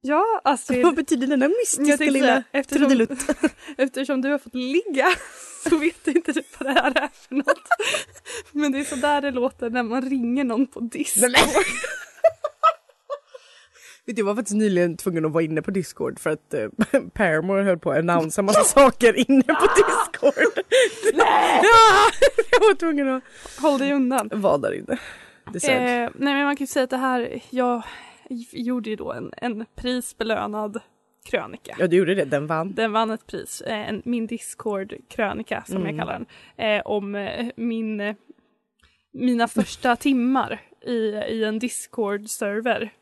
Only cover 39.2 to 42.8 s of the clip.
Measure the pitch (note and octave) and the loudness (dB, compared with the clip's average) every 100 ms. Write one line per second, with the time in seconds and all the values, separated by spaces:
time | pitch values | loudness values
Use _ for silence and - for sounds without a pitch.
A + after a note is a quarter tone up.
39.2 | B3 A#3 A#3 A3+ G3 - B3+ A#3+ C#4+ C4 | 0 0 0 0 -4 -2 -2 0 2 2
40.2 | A#3+ C4 A2 - _ _ - A#3 A3 G#3 | 2 0 -2 -8 _ _ -6 -2 -2 -4
41.2 | - A3+ A3 G#3+ B3 - - - G#3 G#3 | -6 -4 -2 -2 -6 -8 -10 -6 -4 -4
42.2 | G#3+ - G3+ G#3 A#3+ G#3 | -8 -6 -4 -4 -2 -4